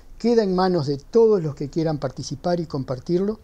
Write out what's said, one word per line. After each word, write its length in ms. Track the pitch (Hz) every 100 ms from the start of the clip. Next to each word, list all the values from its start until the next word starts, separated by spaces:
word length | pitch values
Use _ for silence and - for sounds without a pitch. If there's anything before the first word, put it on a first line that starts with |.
| - -
queda 260 | 233 226
en 120 | 202 185
manos 320 | 185 175 139
de 100 | 143
todos 440 | - - 226 208
los 140 | 156 139
que 140 | 139
quieran 280 | 160 160 147
participar 640 | 131 - 135 139 180 175
y 40 | 156
compartirlo, 720 | 143 131 127 - 180 202 220